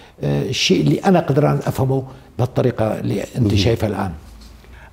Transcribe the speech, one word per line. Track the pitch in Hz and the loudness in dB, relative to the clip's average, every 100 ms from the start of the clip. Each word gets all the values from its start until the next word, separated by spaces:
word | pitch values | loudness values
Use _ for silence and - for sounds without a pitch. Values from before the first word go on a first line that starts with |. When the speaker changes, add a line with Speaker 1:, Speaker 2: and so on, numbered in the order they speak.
| - - | -20 -8
Speaker 1:
الشيء | - 71 - - - 180 | -4 -2 -2 -2 0 2
اللي | 151 - | 2 2
أنا | 196 180 | 4 4
قدران | 156 139 151 143 | 4 2 2 0
أفهمه | - - 131 135 131 - - - | -2 -2 0 -2 -4 -14 -12 -4
بهالطريقة | 120 - 123 - 110 - | -2 0 0 0 -2 -2
اللي | 117 - - - | -4 -4 -6 -2
أنت | 104 | 2
Speaker 2:
مم. | 98 | 2
Speaker 1:
شايفها | 107 113 107 | 2 0 -2
الآن. | 98 95 76 - - - - - - - | -2 -6 -8 -16 -20 -20 -20 -20 -20 -12